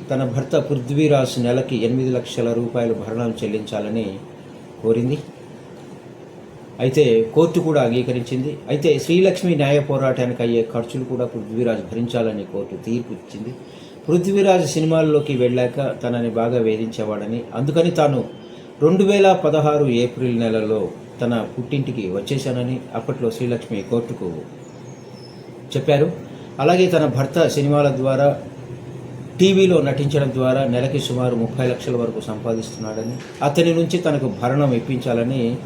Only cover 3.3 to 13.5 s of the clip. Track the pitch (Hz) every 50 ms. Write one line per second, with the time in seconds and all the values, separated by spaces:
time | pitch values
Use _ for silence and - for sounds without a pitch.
3.3 | 110 - 110 104 104 107 107 - 113 104 104 104 110 113 107 95 95 95 - -
4.3 | - - - - - - - - - - - 110 113 120 120 127 147 - - -
5.3 | - - - - - - - - - - - - - - - - - - - -
6.3 | - - - - - - - - - 110 123 131 135 151 147 123 113 113 113 -
7.3 | - 151 170 170 - 175 - 160 151 143 127 117 117 127 120 131 123 123 117 -
8.3 | 135 127 131 151 143 - - - 143 143 165 165 139 135 - - 170 180 190 185
9.3 | - - 185 180 165 147 143 139 143 143 139 - 139 131 131 131 127 131 123 123
10.3 | 117 - 120 117 117 117 113 - - 120 113 - - 131 127 127 131 120 123 117
11.3 | - 113 104 104 110 117 123 117 110 101 92 90 107 117 120 117 - 120 113 110
12.3 | 107 101 95 - - 101 98 - 95 90 - 110 117 120 117 - 104 87 - -
13.3 | - 101 110 123